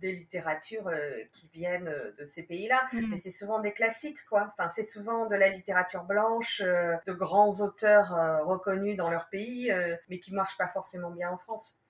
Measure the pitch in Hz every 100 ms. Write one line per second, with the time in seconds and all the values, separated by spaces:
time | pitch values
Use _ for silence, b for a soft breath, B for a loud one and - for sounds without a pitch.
0 | 190 180 165 180 160 156 - 220 190 156
1 | 147 120 110 - 160 165 175 180 170 147
2 | 110 - 143 170 165 175 220 262 254 233
3 | 220 202 190 - 202 220 208 202 226 226
4 | 294 - - 208 208 - 170 - 214 208
5 | 208 226 220 202 190 190 - 185 180 180
6 | 180 202 226 226 226 - 185 180 170 170
7 | 190 175 165 196 208 190 202 - 214 208
8 | 185 170 160 156 160 185 196 190 202 196
9 | 165 160 - 196 233 247 247 185 175 170
10 | - 180 185 196 190 - 180 190 - 180
11 | 175 175 175 180 - 330 - -